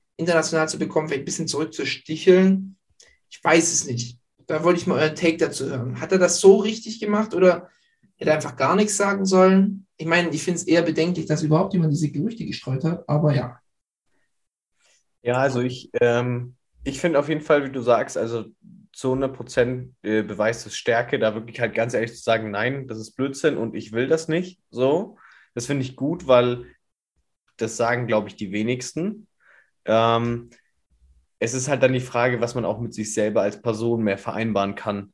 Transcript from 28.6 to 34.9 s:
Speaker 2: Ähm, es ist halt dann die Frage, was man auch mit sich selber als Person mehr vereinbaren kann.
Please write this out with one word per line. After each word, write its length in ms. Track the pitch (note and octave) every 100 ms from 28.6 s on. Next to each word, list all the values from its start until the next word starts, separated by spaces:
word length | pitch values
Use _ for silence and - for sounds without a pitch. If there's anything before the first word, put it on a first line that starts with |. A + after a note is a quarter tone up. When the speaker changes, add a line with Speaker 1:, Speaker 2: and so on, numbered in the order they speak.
| A2 B2+ B2+ - F#3 G#3+ - _ _ _ _ _ -
Speaker 2:
Ähm, 640 | A2 A2+ A#2 A#2+ A#2+ A#2 _ _ _ _ _ _ _ _ _
es 140 | A2+
ist 140 | B2+ B2+
halt 140 | C3+
dann 100 | B2+
die 60 | C3
Frage, 400 | B2+ A#2+ B2 A#2+
was 140 | A#2+ B2+
man 100 | F#2+
auch 140 | A2
mit 140 | A2+
sich 200 | A2 G#2+
selber 280 | - G#2+ A2
als 200 | G2+ G#2
Person 420 | A#2+ G#2+ A#2 A#2
mehr 140 | G#2+ G2
vereinbaren 580 | - - A2+ G2 G2 F#2+
kann. 380 | A2